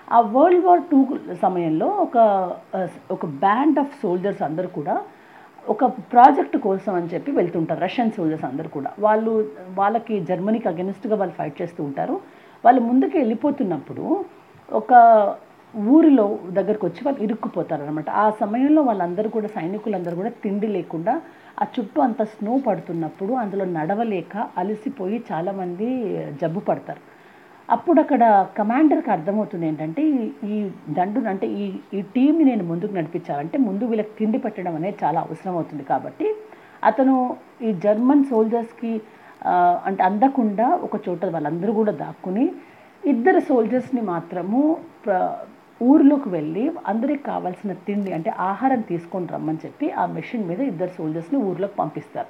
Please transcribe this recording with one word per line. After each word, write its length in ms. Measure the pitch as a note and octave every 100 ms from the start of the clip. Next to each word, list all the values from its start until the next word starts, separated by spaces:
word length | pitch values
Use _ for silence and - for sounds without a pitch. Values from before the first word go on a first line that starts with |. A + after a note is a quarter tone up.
| -
ఆ 80 | A#3
వరల్డ్ 460 | A3+ A#3 E4 F4+ F4+
వార్ 160 | F4 -
టూ 140 | C#4 C4+ - - F3+
సమయంలో 460 | G3 F#3 E3+ D#3 C4
ఒక, 300 | G#4 E4+ B3 A3 G3 F3+ - - F#3+
ఆ, 120 | F3+ - -
ఒక 140 | F#3 F3+
band 500 | C#3 G3 A3 D4+ D4+
of 100 | C#4 - G3+
soldiers 380 | F3+ F#3+ G3
అందరూ 240 | D#3+ D#3+ F3+
కూడా 340 | D3+ D3 C4+ G#4 - - - - - -
ఒక 160 | A3 B3
ప్రాజెక్ట్ 720 | - - A#3+ C4 C#4 - -
కోసం 380 | G#3 F#3+ F#3+ F3+
అని 100 | E3+
చెప్పి 260 | E3+ -
వెళ్తుంటారు. 480 | C#4 F3+ F3 E3 D#3
రష్యన్ 320 | F3+ - A3+
సోల్జర్స్ 340 | A3 D#3+ D#3+ D#3
అందరూ 220 | C3+ D#3+
కూడా 240 | D3 C3 -
వాళ్ళు, 520 | G#3 G#3+ A3 A3 G#3 - F#3 F#3
వాళ్ళకి 440 | G3+ A3+ A3+ G#3+
జర్మనీకి 500 | E3 F3+ G3 A3 G#3+
against-గా 460 | E3 F3+ F#3+ A3+ G#3
వాళ్ళు 200 | F#3 E3
ఫైట్ 260 | D#3 -
చేస్తూ 220 | E3+ -
ఉంటారు. 360 | D3 C#3+ F3 F#4 - - - - A3+
వాళ్ళు 160 | C4
ముందుకు 360 | A#3 B3+ D#4+ F4+
వెళ్ళిపోతున్నప్పుడు 1080 | A#3 A3+ D4 C#4+ G#3 D#3 - - F3 F4+ F4+ - - - -
ఒక 220 | A3 G#3+ B3 A#3 A3 G3+ - - - - A3+
ఊరిలో 640 | G#3 D4+ E4 C4+ G3+ G#3+ F3+
దగ్గరకు 380 | F#3 F#3+ G#3 F3+
వచ్చి 120 | E3 C#4
వాళ్ళు 180 | C#4
ఇరుక్కుపోతారు 600 | G#3 A3+ G#3+ - D3+ D#3
అనమాట. 260 | C#3+ D#3 D#3
ఆ 200 | - G#3+
సమయంలో 520 | G#3 G#3+ A3+ C#4 D#4
వాళ్ళందరూ 480 | C4+ G3+ F3 F3+ G#3+
కూడా, 180 | A3 G#3
సైనికులందరూ 680 | - D#3+ G#3 A3+ G3 F3 E3+
కూడా 140 | G#3
తిండి 380 | A#3 G#3+ G3+ G#3+
లేకుండా 540 | F#3+ E3+ E3 F3 D4+ - - - -
ఆ 40 | G3+ -
చుట్టూ 220 | G#3 D#4
అంత 220 | C4 G#3+
స్నో 360 | G#3+ - G#3 B3+ C4+
పడుతున్నప్పుడు 640 | F3 E3 E3+ D#3+ - G3
అందులో 320 | B3+ G#3+ G3 F#3+
నడవలేక 840 | E3+ D#3 G3+ A#3 F#3+ E3 G3+ A#3+ -
అలసిపోయి 640 | F#3+ G#3+ - - F#3 A3+ -
చాలామంది 840 | E3 F3+ G3 F3+ F3 A3+ B3+ G#3 E3+ D#3 D3
జబ్బు 180 | E3 E3+
పడతారు. 580 | G3+ D#3 - D3 - - - - - - -
అప్పుడు 320 | A3+ - C#4+
అక్కడ 480 | D4 C#4+ A#3 G3+ F#3 -
కమాండర్కి 540 | G#3 B3 D#4 E4 C4+
అర్థమవుతుంది 560 | F#3 D#3 G#3 G3+ F#3 E3
ఏంటంటే 360 | D#3 D#3 D#3+
ఈ, 280 | D#4 C4+ G#3+ -
ఈ 260 | G3+ G#3+ G3+ - -
దండును, 400 | D#3 F#3 G#3+ A3+
అంటే 180 | F#3+ A3+
ఈ, 280 | G3+ G3+ F#3+ -
ఈ 80 | G3
టీంని 420 | G3+ B3+ C4+ E4
నేను 200 | C#4+ A3+
ముందుకు 300 | F3 E3+ G#3
నడిపించాలంటే 640 | G3 D#3 F3 E3+ C#3+ D#3 D4
ముందు 280 | A#3+ G3 A#3
వీళ్ళకి 240 | A3 G#3+ -
తిండి 200 | A3 A3+
పెట్టడం 380 | G#3+ - F3+ D#3+
అనేది 220 | F3+ G3+
చాలా 180 | E3+ D#3+
అవసరం 340 | - D#3+ F#3+ F3+
అవుతుంది. 280 | D3 D3+
కాబట్టి 520 | C3+ D#3 D3 - G#4 G#4+ - - - -
అతను 520 | - - C4 C4 B3+ - - -
ఈ 120 | A3+
జర్మన్ 500 | F#3 G3+ G#3+ B3 D4
సోల్జర్స్‌కి, 800 | C#4 A3+ A3 A#3 A3+ - A#3 A3 - - - - -
ఆ, 360 | F3 F3 F3 F#3+
అంటే 180 | F#3+
అందకుండా 640 | F#3 G#3 C4+ C4+ A3 G3 A#3+
ఒక 420 | F4 - G#3+ G3
చోట 160 | F3 F#3+
వాళ్ళందరూ 480 | E3 D3 E3+ G3
కూడా 180 | G#3+ G#3+
దాక్కుని 600 | D#3+ D#3 D#3 F#3 F#3+ D4+ - - - - _ E4
ఇద్దరు 340 | A#3 B3+ F#4
సోల్జర్స్‌ని 600 | - B3+ A3 B3+ B3 B3
మాత్రము 760 | G#3+ E3+ - F3+ F3+ A#3 D4+ E4 - - A3+
ప్ర-, 300 | F#3 F3+ E3 - - _ _
ఊరిలోకి 460 | A#3+ D#4 C#4+ C#4+ G#3+
వెళ్ళి 420 | F3 D3+ E3 C#4 F4 -
అందరికి 360 | G#3+ C4+ C#4+
కావాల్సిన 500 | A#3 F3+ F3+ F3+ G#3
తిండి, 400 | F3 - G#3 G3
అంటే 160 | E3 E3
ఆహారం 520 | - F#3 G3 C4 C4
తీసుకొని 460 | A3 E3+ E3+ - E3+
రమ్మని 260 | D3+ D3+ D#3+ -
చెప్పి 260 | - D#4
ఆ 140 | D4 F3+
మెషిన్ 420 | E3+ D#3+ A#3+ F#3
మీద 140 | F3+
ఇద్దరు 280 | C#4 E3 F3+
సోల్జర్స్‌ని 500 | - D#3 D#3+ E3+ C#4
ఊర్లోకి 360 | G3+ E3 G3 -
పంపిస్తారు. 520 | D#3 D3+ - - -